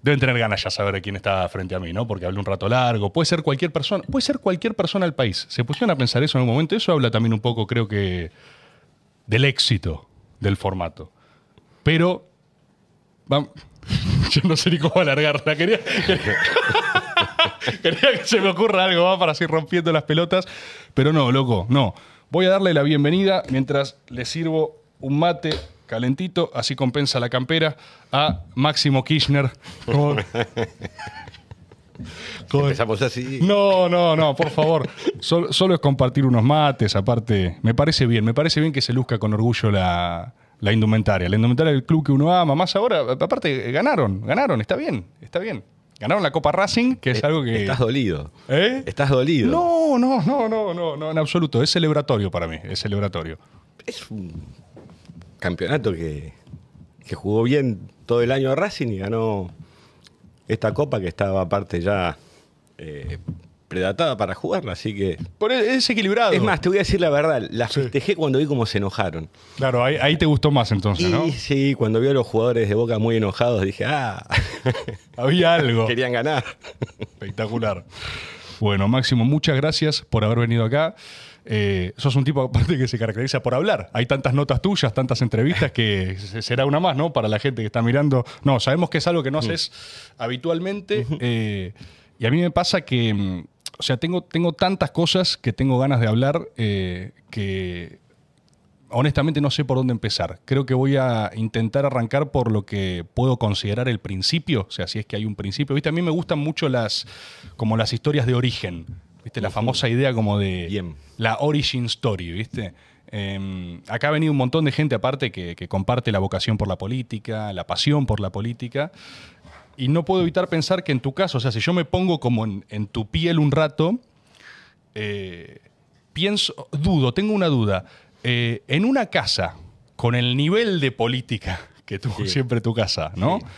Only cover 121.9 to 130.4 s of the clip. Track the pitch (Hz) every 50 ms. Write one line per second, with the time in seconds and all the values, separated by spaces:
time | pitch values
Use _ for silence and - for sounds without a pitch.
121.9 | - 180 185 180 170 - - 123 123 110 110 110 98 101 - _ - 107 104 101
122.9 | - 117 110 - - 165 160 170 170 160 151 143 135 151 156 147 139 - 156 170
123.9 | 220 254 _ _ _ _ _ _ _ _ - - - - - _ _ _ _ _
124.9 | _ 110 107 104 104 101 95 92 87 85 78 - - - _ _ _ _ _ _
125.9 | _ _ _ _ _ 147 180 196 208 196 - - - - - _ - 143 151 196
126.9 | 185 151 131 123 117 190 202 214 214 202 185 165 143 123 110 101 98 92 - -
127.9 | - - _ _ _ _ - 123 123 120 120 117 117 - _ - 131 156 202 247
128.9 | 269 277 220 - - 170 113 - - - 90 85 - - - - _ _ _ _
129.9 | _ - - 120 120 123 120 123 123 135